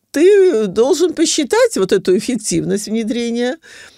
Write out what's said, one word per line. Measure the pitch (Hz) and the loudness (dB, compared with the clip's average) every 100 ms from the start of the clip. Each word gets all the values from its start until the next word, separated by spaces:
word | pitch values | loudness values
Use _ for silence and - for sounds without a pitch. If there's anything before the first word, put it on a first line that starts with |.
| _ | _
ты | 285 359 415 370 240 214 | 2 4 6 4 2 -2
должен | 180 254 302 349 | 0 0 2 0
посчитать | - 320 - 277 427 480 247 | 0 -2 -2 0 2 2 0
вот | 185 | 0
эту | 196 - 185 | 0 2 0
эффективность | - 240 - 165 156 196 208 | 0 -6 -4 -4 -2 -4 -4
внедрения. | 220 220 240 233 233 247 320 _ - - | -6 -4 -4 -4 -4 -4 -6 _ -20 -20